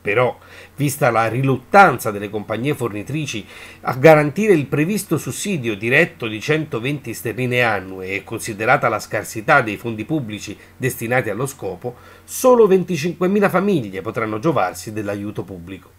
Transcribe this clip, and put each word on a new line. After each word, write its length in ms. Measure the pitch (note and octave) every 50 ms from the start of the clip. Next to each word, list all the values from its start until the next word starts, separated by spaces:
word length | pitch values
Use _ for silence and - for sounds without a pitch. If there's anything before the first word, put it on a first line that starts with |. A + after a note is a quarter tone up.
Però, 380 | _ G#2+ G2+ A2+ B2+ A#2+ G#2 - - - - - - - -
vista 340 | - C#3 D3 C3+ - D3 B2+
la 160 | A2+ A2 A2+
riluttanza 840 | A2+ A2 B2 C3 C#3 C3 B2+ - - - G3+ G3 F3 C3+ B2+ - A#2 G#2
delle 180 | G2+ G2+ G2+
compagnie 460 | G2+ G#2+ G2+ F#2+ A2 G#2+ A#2+ C#3+ D3
fornitrici 680 | C3+ B2 A2+ G2+ G#2 G2 G2 C3 D#3 D#3 - - A2 F#2 - - - - - - -
a 140 | - - -
garantire 580 | C3 B2+ D#3+ D#3 D3+ D3+ D3 C#3 - G#3 A3 G3
il 140 | D#3 C#3
previsto 520 | B2+ - C#3+ D3+ E3 G#3+ G3+ - - E3+ D3+
sussidio 580 | - - A#2+ - - G3+ G3+ E3 A#2+ A#2 G#2+
diretto 520 | G2 G#2+ A#2 B2+ C#3+ E3+ E3+ - - - A2+
di 120 | G#2+ G#2+
centoventi 720 | G#2 - D3+ D#3 D#3 - - A#2 A2 C3 D3 C#3+ - A#2+ G#2+
sterline 520 | - - A#2 G2+ G#2+ B2+ B2 B2 B2 B2
annue 500 | A2+ G#2+ G2 F#2 F#2+ F#2+ F#2+ F#2 F#2 G2
e 80 | G2+ F#2+
considerata 680 | - A#2 G#2+ - - A2 F#2+ A2 A2+ C3 C#3+ - B2
la 120 | A2+ G#2
scarsità 600 | - - - A2 G2 - - A#2 G#2 B2+ D#3 C#3+
dei 160 | B2+ G#2+ G2+
fondi 280 | F#2 - A#2+ A2+ G#2+ G#2+
pubblici 520 | - D#3 D#3 C3+ G#2 G#2+ G2+ - - G2 - - - -
destinati 540 | - B2 B2+ B2 - A#2+ A2 B2 C3 B2 A2
allo 160 | G2 G#2 C3
scopo, 500 | C3+ - - - G2 F2+ F2 - B2 A#2+ - - - - - -
solo 460 | - - - - C4 B3+ A#3 A3+ G3+
venticinquemila 800 | F#3+ F#3+ F3 - F#3 D3+ C3+ F3+ E3 - F#3 F#3 G3 G#3+ G3+ F#3
famiglie 540 | C#3 F#3 F#3+ G#3 G3+ D#3 A2+ G2+ F#2 F#2+ F2
potranno 360 | A2+ G#2+ A#2 A2+ A2 G#2+ A2
giovarsi 540 | A2 D#3 D#3 A#2 F#2+ F2+ F2 F2 - A#2+ G#2
dell'aiuto 500 | G#2+ G#2 G2+ G2+ G#2 G2+ G#2 G#2 - G#2
pubblico. 480 | F2 G2 F2+ E2+ F2+ G2 F#2 - - _